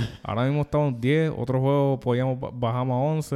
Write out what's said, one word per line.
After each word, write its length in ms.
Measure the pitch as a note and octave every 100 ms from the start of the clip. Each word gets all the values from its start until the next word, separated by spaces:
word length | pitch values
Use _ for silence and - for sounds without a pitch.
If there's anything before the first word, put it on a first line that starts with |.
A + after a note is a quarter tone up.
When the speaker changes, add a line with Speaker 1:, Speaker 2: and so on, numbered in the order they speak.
| A2+
Speaker 1:
<laughs> 120 | -
Speaker 2:
Ahora 220 | - G#2 B2+
mismo 160 | D3
estamos 380 | C#3+ D3 D3 A#2+
diez, 300 | B2+ D#3 D#3+ -
otro 240 | A#2+ B2+
juego 400 | C3+ C#3+ C#3 C3
podíamos 400 | B2+ A#2+ B2+ B2+
ba-, 100 | C3
bajamos 420 | B2 A#2+ B2 C3 B2+
a 20 | C#3+
once, 220 | D#3 D3